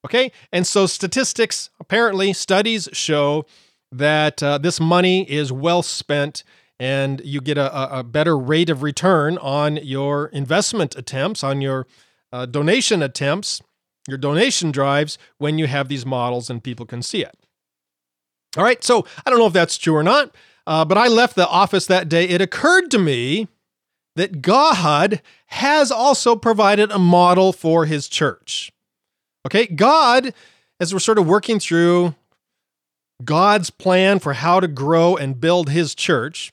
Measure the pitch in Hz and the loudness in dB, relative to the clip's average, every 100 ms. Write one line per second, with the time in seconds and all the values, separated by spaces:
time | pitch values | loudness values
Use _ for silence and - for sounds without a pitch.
0 | - 240 254 _ _ 180 180 208 190 - | -2 -2 -2 _ _ -4 0 0 0 -2
1 | 190 254 - - 220 - - _ - 214 | -4 -2 -4 -2 -4 -4 -12 _ -4 0
2 | 233 190 196 190 - 190 220 220 165 - | 0 0 -2 -2 0 0 0 -4 -6 -8
3 | - 147 143 151 147 _ _ _ _ 127 | -2 0 0 -2 -6 _ _ _ _ -2
4 | 147 151 151 - 143 143 165 - 160 175 | 0 2 0 -2 -2 -2 -2 -2 0 2
5 | 185 185 185 147 143 131 156 175 - - | 2 0 -2 -4 -4 -4 -2 -2 -2 -10
6 | - 147 143 - _ _ _ _ 127 139 | -4 -2 -2 -8 _ _ _ _ -4 -2
7 | 135 135 - 139 131 143 135 139 135 131 | -4 -6 -8 -8 -4 -2 -2 -4 -6 -8
8 | 120 143 156 147 127 156 170 139 147 139 | -4 -2 0 0 2 0 0 -2 -4 -2
9 | 185 170 147 180 139 143 147 151 147 135 | 2 2 2 -2 -4 -2 -2 -4 -6 -6
10 | 139 143 151 139 135 165 - 226 156 135 | -2 -4 -4 -8 -2 0 0 -4 -4 -6
11 | 123 135 165 220 135 139 139 131 127 _ | -10 -6 -6 -4 -6 -4 -4 -6 -8 _
12 | _ _ _ 123 127 143 151 240 - 202 | _ _ _ -12 -6 -2 0 0 2 0
13 | 139 - 139 175 - - _ _ _ _ | -2 -2 -2 -2 -6 -12 _ _ _ _
14 | - 135 139 156 254 - 165 139 139 143 | -12 -6 -2 0 0 0 -2 0 0 0
15 | 151 - _ _ 147 156 156 143 131 139 | -2 -8 _ _ -4 -2 -2 -4 -4 -8
16 | 127 127 120 123 117 120 127 120 117 120 | -6 -4 -4 -6 -8 -12 -10 -14 -12 -12
17 | - 208 131 _ _ _ _ _ _ _ | -8 -6 -8 _ _ _ _ _ _ _
18 | _ _ _ _ _ - 214 240 - 240 | _ _ _ _ _ 0 0 0 2 0
19 | - - - 240 220 180 170 - 165 156 | 0 -8 0 4 4 4 0 -2 0 2
20 | 165 277 277 _ _ _ - 160 156 196 | 2 2 0 _ _ _ -4 0 2 2
21 | 240 226 240 - 175 180 196 190 - 185 | 4 4 2 2 2 2 2 0 2 0
22 | 165 170 180 180 185 - 302 370 349 226 | 2 0 0 0 -2 0 2 2 2 0
23 | 170 127 123 180 220 _ _ _ _ _ | 0 -2 -2 -4 -6 _ _ _ _ _
24 | _ 160 196 165 127 233 311 202 165 147 | _ -6 -4 -4 2 4 4 2 2 2
25 | 196 202 _ _ _ - 269 302 262 240 | 2 -2 _ _ _ -4 0 2 2 2
26 | 262 262 247 233 233 214 202 208 208 208 | 2 2 2 2 2 2 4 4 2 2
27 | 180 180 175 180 190 180 165 165 156 151 | 4 6 6 6 4 2 0 2 2 -2
28 | - - 143 92 - - - _ _ _ | -4 -2 -2 -4 -10 -10 -10 _ _ _
29 | _ _ _ _ 127 202 233 156 233 320 | _ _ _ _ -2 0 0 2 4 6
30 | 262 247 254 - _ _ _ _ 170 190 | 4 4 0 -12 _ _ _ _ -4 -2
31 | - 214 165 202 214 220 - 170 170 175 | 2 2 4 2 2 -4 0 2 4 4
32 | 175 - _ _ _ _ _ _ _ _ | 0 -4 _ _ _ _ _ _ _ _
33 | _ _ 120 156 196 208 170 _ 185 185 | _ _ -2 2 4 2 -2 _ 0 2
34 | 190 202 151 123 160 185 180 131 139 165 | 4 2 -2 -4 2 2 0 -4 0 4
35 | 170 175 139 127 160 180 151 156 156 - | 4 2 -4 -2 0 0 2 -2 -2 -4
36 | - 143 127 - - | -2 0 -2 -10 -16